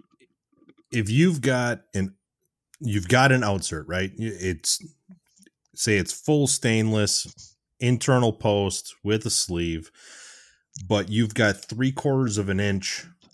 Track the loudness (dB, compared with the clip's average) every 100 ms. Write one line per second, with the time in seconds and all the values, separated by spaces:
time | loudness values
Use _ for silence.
0 | _ _ _ _ _ _ _ _ -6 -4
1 | 0 4 4 2 0 0 -2 -4 _ -4
2 | -4 -6 _ _ _ _ _ -10 -4 -2
3 | 2 4 6 4 2 0 -2 -8 -4 -4
4 | -4 -4 -8 -4 -4 -4 -2 -4 -6 _
5 | _ -20 _ _ _ _ _ -6 0 2
6 | 0 -4 0 2 2 0 2 2 2 2
7 | 2 0 -4 -14 -20 _ _ -4 0 0
8 | 2 4 2 0 0 2 0 -4 -10 -8
9 | -2 -2 0 -2 -2 -2 -2 -4 -10 _
10 | -20 -20 -20 -20 -20 _ _ -12 -2 -2
11 | 0 0 0 2 2 0 -6 -4 -2 -2
12 | -2 0 0 -2 -2 0 0 -2 -4 -8
13 | -12 _ _